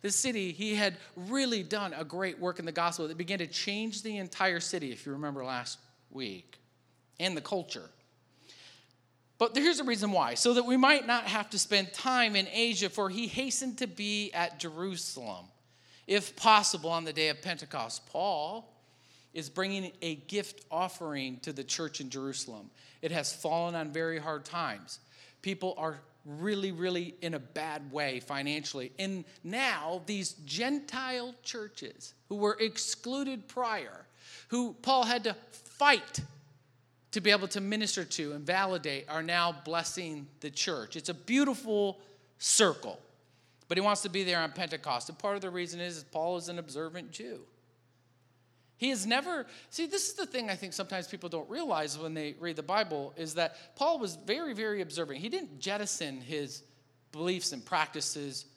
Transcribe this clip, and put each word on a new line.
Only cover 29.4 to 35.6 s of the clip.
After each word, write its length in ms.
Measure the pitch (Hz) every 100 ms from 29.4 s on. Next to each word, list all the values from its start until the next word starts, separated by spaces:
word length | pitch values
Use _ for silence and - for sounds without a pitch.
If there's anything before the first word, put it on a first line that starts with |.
now 600 | 160 226 262 180 156 180
these 300 | 165 202 175 -
Gentile 880 | 143 160 247 285 285 254 262 247 247 247
churches 680 | - 240 214 - 131 - - - _
who 60 |
were 240 | 202 208 208
excluded 880 | 220 220 - - 240 269 269 254 -
prior, 560 | 254 240 214 117 92 - - - - -
who 260 | 240 240 -
Paul 220 | 254 269
had 200 | 233 247
to 100 | 220 - -
fight 680 | -